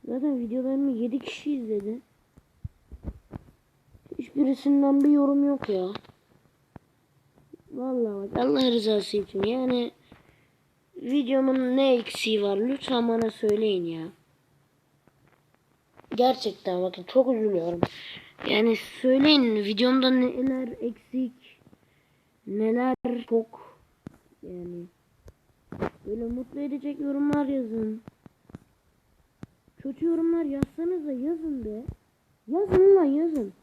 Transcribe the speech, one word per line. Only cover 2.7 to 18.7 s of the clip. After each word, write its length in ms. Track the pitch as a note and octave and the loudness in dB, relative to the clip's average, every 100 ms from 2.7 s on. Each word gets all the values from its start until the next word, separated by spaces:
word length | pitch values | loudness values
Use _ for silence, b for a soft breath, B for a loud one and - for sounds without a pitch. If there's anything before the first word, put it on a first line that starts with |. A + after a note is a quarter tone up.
| _ _ - - - _ - - _ _ _ _ _ _ - | _ _ -14 -14 -14 _ -18 -18 _ _ _ _ _ _ -14
Hiçbirisinden 840 | A#3+ C#4 C4+ C4 C#4+ C#4 C#4 C#4 | -10 -2 0 0 2 4 4 4
bir 80 | C#4+ | 6
yorum 360 | D4 C#4 C#4 | 6 4 4
yok 240 | C#4+ C#4 - | 2 0 -2
ya. 240 | G3 F#3 G#3 - _ _ _ _ _ _ - _ _ _ _ _ _ _ - _ | -2 -2 -8 -14 _ _ _ _ _ _ -20 _ _ _ _ _ _ _ -20 _
Vallahi 600 | - B3+ B3+ A3+ G3+ G3 | -8 -4 -2 -2 -4 -6
bak, 80 | - | -2
Allah 340 | B3+ C#4+ B3+ | 2 4 4
rızası 440 | A#3 G#3+ G#3+ G3 G#3 | 2 2 0 0 -4
için 260 | G3 G3 | -4 -2
yani, 500 | G3+ B3 B3+ B3 A#3+ - b b b b b b _ _ _ - | -2 0 0 0 -2 -8 b b b b b b _ _ _ -12
videomun 800 | - C#4+ B3 C4+ C4+ C4 B3+ B3+ | -2 -2 2 2 4 2 2 2
ne 180 | C4+ | 4
eksiği 480 | B3 A3 - A3 A3 | 2 0 -6 -2 0
var 140 | G3+ G3 | 0 0
lütfen 520 | A#3 C#4 - B3+ A#3 | -2 -4 -2 -2 0
bana 220 | A3+ A3+ | 0 -2
söyleyin 540 | - A3 G#3 A3 F#3+ | -2 0 0 0 -2
ya. 240 | E3+ E3 D#3+ - _ _ _ _ _ _ _ _ _ _ _ _ _ _ _ _ _ _ - | -4 -8 -10 -14 _ _ _ _ _ _ _ _ _ _ _ _ _ _ _ _ _ _ -12
Gerçekten 680 | - B3 B3+ A3 G3 - F3+ | 2 2 2 -4 -6 -4 -2
bakın, 200 | F#3 F#3 | -2 -6
çok 320 | F3 C4 B3+ | 0 2 4
üzülüyorum. 460 | A#3+ G#3+ F#3 E3+ F3 - B B B B B - | 2 2 0 -2 0 -2 B B B B B 0
Yani 260 | G3+ A3+ | 2 4